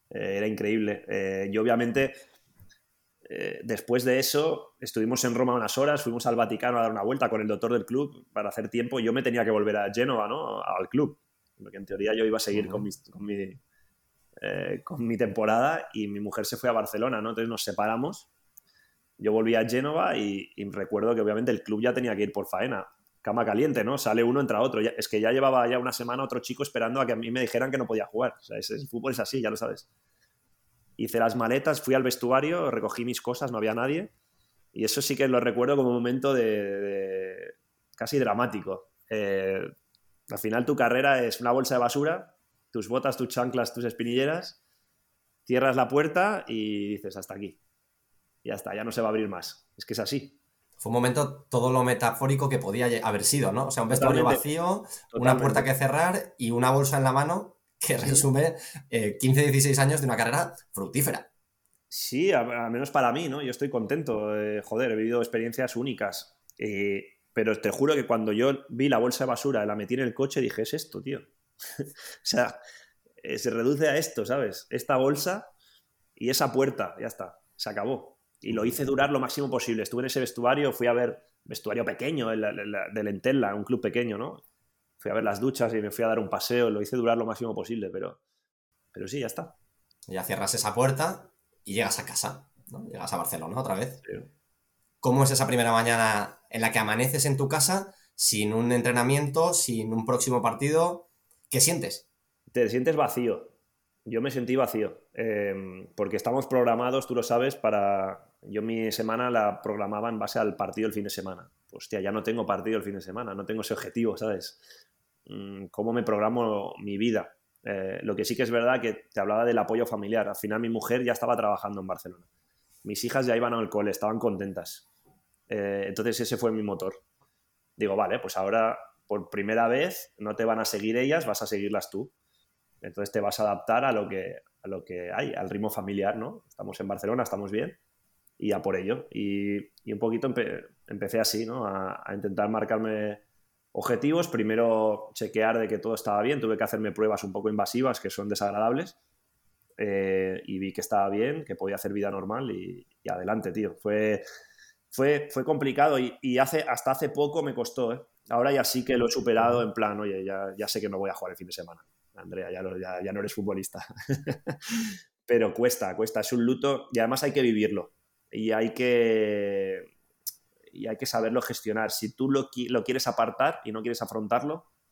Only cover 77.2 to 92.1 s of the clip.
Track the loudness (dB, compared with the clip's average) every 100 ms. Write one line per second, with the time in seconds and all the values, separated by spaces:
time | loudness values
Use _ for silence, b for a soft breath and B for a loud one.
77.2 | -12 -14 _ -10 -8 -4 -2 -4 -8 _
78.2 | _ _ -4 0 0 0 0 2 2 2
79.2 | -2 -2 -2 -2 0 -2 -2 -4 -2 -2
80.2 | -2 0 2 4 2 2 2 4 2 -2
81.2 | _ _ -14 -10 -4 -2 -2 -4 -4 -2
82.2 | -2 0 -2 -4 -6 -6 -4 -4 -4 0
83.2 | 2 2 2 -2 -2 0 0 0 0 -2
84.2 | -6 -10 _ _ _ _ _ -10 -2 0
85.2 | 0 0 0 2 0 0 -2 0 0 2
86.2 | 0 -2 0 2 2 0 -2 2 2 2
87.2 | 0 -4 -6 -6 -6 -6 -6 -6 -8 -12
88.2 | _ _ _ _ _ _ _ -12 -8 -6
89.2 | -6 -6 -12 -16 _ _ _ _ -10 -8
90.2 | -4 -2 -2 0 0 4 4 2 -2 -4
91.2 | -12 _ _ _ -4 -2 0 -2 -4